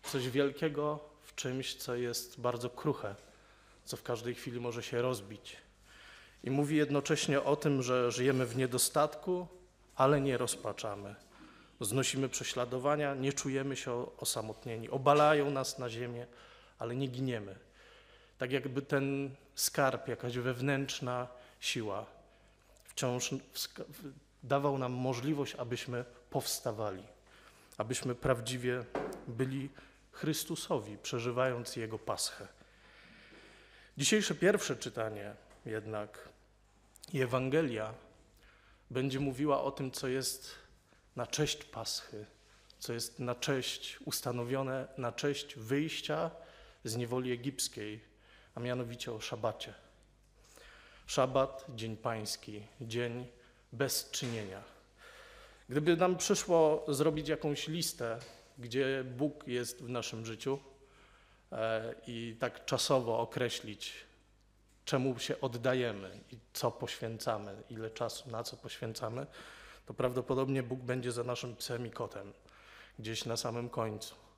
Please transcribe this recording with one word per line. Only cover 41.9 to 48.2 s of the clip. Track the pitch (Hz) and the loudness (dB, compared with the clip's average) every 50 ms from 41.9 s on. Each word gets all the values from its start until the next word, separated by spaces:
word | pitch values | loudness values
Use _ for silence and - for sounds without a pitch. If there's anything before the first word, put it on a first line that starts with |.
| - - - - - 107 107 - - _ - - - - - - - _ | -4 -4 -6 -8 -12 -12 -12 -14 -18 _ -20 -20 -20 -20 -20 -20 -16 _
co | - - | -6 -6
jest | 117 117 117 - - - | -4 -4 -4 -8 -6 -4
na | 127 123 120 | -2 -2 -2
cześć, | 123 - - 139 131 123 - - - - - - - - | 0 2 2 2 2 2 -2 -6 -6 -8 -10 -12 -8 -6
ustanowione | 147 - - - 139 123 123 120 120 131 135 135 131 131 135 127 - - - | -4 -4 -2 -2 -2 -2 -2 0 0 0 0 0 0 -2 -4 -4 -6 -6 -2
na | 127 120 | -2 -2
cześć | 113 - - 143 143 139 - - - | -2 0 0 0 0 -2 -6 -10 -10
wyjścia | - 110 110 135 143 156 160 - - - - 151 156 170 165 - - - - - - - - - _ _ | -12 -2 2 2 2 2 0 -2 -4 -2 -2 -2 0 0 -2 -4 -8 -18 -18 -20 -20 -20 -20 -20 _ _
z | 113 110 | -4 -2
niewoli | 120 123 113 123 127 127 123 | -2 0 0 0 0 2 0
egipskiej, | 123 120 120 139 135 - - - - - 104 107 107 110 - - - - | -2 0 -2 -4 -2 -2 -4 -4 -2 -6 -8 -8 -8 -10 -14 -20 -20 -20